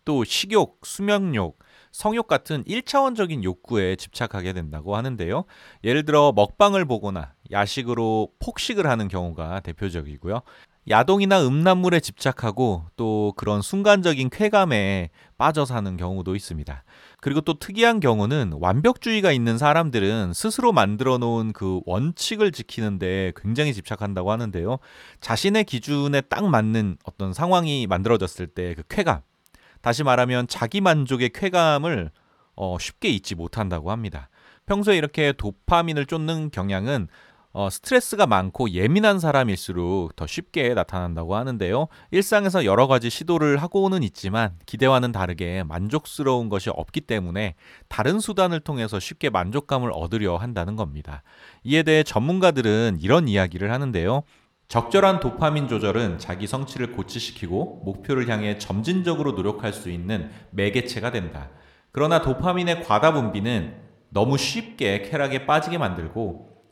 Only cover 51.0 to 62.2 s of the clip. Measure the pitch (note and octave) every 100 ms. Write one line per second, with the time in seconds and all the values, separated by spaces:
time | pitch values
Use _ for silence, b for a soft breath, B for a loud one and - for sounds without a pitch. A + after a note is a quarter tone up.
51 | C#2+ C#2+ B B B B B2 D#3 D#3+ D#3
52 | D3 - C#3 F#3 F3+ C#3 A2 G#2+ A#2 E2+
53 | F#2+ D#3+ C#3+ G2+ F#2 F2+ G#2 B2+ C3+ F#2
54 | F2+ C3+ b b b _ _ A#2 - G3
55 | F#3+ F3+ B2+ - D#3 D3+ C3 A2 G#2 G#2+
56 | G#2+ E2 - F#2 G2+ C3 C#3 B2+ A#2 -
57 | F#2 A#2+ - - F2 F#2+ F3 - G2 F#2+
58 | - C3 A#2+ G#2+ G#2 G#2 - G2 B2+ F#3
59 | F3 D3+ C#3+ F#2+ G2 G#2 G#2+ G2+ F2+ F2
60 | F2+ G#2+ D2+ B B G2+ G2+ B2 - A2
61 | A#2+ A2+ E2 D2 C#2 b b b b C3
62 | D#3 E3